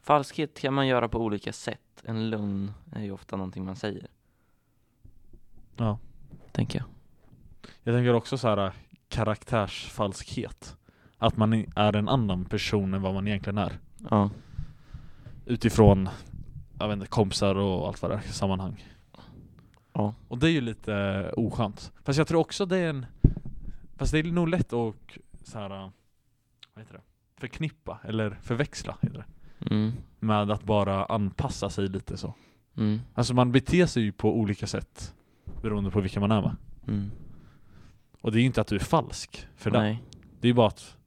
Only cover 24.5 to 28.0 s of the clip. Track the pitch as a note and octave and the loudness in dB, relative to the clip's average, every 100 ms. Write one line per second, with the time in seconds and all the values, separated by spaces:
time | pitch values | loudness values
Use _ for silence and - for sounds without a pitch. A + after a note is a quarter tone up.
24.5 | F3 A#2+ A#2+ A2+ G2+ - - - - - | 2 0 0 -2 -6 -18 -20 -20 -20 -14
25.5 | A2+ G2+ G2 F#2+ - _ _ _ _ _ | -12 -10 -10 -12 -16 _ _ _ _ _
26.5 | _ - - A2+ F#2+ _ _ _ _ B2+ | _ -20 -20 -20 -20 _ _ _ _ -12
27.5 | - D#3 - - E2+ | -6 -8 -8 -14 -12